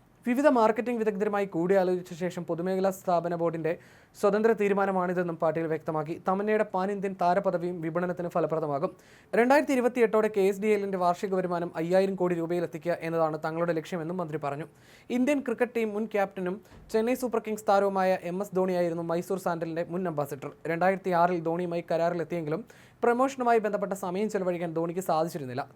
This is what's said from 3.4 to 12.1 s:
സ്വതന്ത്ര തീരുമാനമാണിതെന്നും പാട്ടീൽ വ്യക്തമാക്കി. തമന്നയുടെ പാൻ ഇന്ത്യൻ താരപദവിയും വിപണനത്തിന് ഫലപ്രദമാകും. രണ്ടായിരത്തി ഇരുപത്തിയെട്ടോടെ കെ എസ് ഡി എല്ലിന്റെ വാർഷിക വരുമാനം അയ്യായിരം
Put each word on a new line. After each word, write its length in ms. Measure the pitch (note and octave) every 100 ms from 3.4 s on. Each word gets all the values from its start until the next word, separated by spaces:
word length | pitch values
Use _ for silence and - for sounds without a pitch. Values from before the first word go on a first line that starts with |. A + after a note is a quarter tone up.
| E3+ E3 D#3 F3 - - - -
സ്വതന്ത്ര 320 | G#3 G#3 A3
തീരുമാനമാണിതെന്നും 840 | A3 G3+ G3+ G3 F#3+ F3+ F3+ F3 E3
പാട്ടീൽ 300 | E3 D#3 D#3+
വ്യക്തമാക്കി. 560 | D#3 D#3+ D#3 D3+ E3+ -
തമന്നയുടെ 360 | F#3+ G#3 G#3+
പാൻ 280 | G#3 F#3 F#3+
ഇന്ത്യൻ 240 | G3+ G3 F#3+
താരപദവിയും 600 | F3 F3+ F#3+ F3 F3 F3+
വിപണനത്തിന് 480 | D#3+ E3 F3+ F3 E3+
ഫലപ്രദമാകും. 680 | F3 D#3 D#3+ D#3 C#3 F#3 - - - -
രണ്ടായിരത്തി 380 | G3 B3 C#4+ D4
ഇരുപത്തിയെട്ടോടെ 580 | C4 A#3+ B3 A3+ A3 G#3+ G#3+
കെ 40 |
എസ് 200 | F#3+ F#3+
ഡി 60 | G#3+
എല്ലിന്റെ 320 | G#3 G3 F#3+
വാർഷിക 360 | F3+ F3 G3+
വരുമാനം 360 | F#3+ F3+ F3 F3 E3
അയ്യായിരം 380 | E3+ F#3 G3